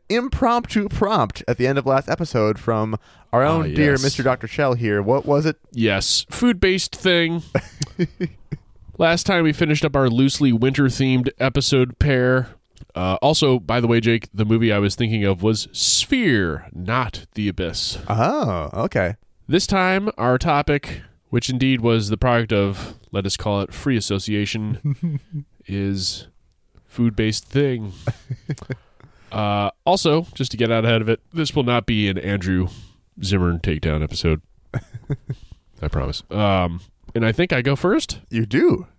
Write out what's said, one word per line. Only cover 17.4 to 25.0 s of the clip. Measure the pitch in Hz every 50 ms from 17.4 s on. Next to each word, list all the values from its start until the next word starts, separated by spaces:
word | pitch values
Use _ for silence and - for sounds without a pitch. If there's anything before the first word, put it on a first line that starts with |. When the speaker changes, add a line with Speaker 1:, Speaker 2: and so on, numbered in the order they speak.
| 104 101
Speaker 2:
Abyss. | 92 - 92 82 - - - - - - - -
Speaker 1:
Oh, | 107 110 117 165 262 302 262 120 95 85 76 71 -
okay. | 98 127 - - 113 92 87 107 - _ _ _ _ _ -
Speaker 2:
This | 131 185 -
time, | - 202 190 185 185 190 196 202 214 - -
our | 117 127 127 127
topic, | - 170 147 143 147 - 147 143 - - 78 76 - - _ _ _ _
which | - 120 - -
indeed | 127 123 131 131 131 120
was | 113 117 113 113 104 101
the | 107 98
product | - 127 120 117 117 107
of, | 113 101 101 98 98 - - - - - - -
let | - 101 95
us | 98 - -
call | - 107 101 101
it, | 98 - -
free | - - 143 131
association, | 110 101 - 101 98 - - 104 104 104 98 - 110 107 107 127 110 - 147 139 -